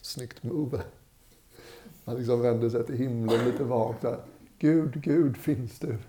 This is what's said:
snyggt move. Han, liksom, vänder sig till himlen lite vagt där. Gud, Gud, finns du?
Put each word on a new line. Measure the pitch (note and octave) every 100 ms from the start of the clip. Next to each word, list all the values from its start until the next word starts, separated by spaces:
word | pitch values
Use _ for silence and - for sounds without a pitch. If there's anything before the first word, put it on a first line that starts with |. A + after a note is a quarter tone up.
snyggt | - - B2 -
move. | A#2+ D3+ C#3 B2+ F2 - _ _ _ _ _ - - - - -
Han, | - A#2+
liksom, | A#2+ A#2+
vänder | A#2+ A#2 A#2
sig | A#2 A#2
till | B2+
himlen | C3 A#2 A2 A2+
lite | B2 -
vagt | C3 B2 A2+ A2+
där. | B2 A#2 - - - _
Gud, | D3+ D#3+ D#3 D3+
Gud, | - D3+ C#3+ A#2+
finns | - C3+ A#2+ -
du? | D#3+ A2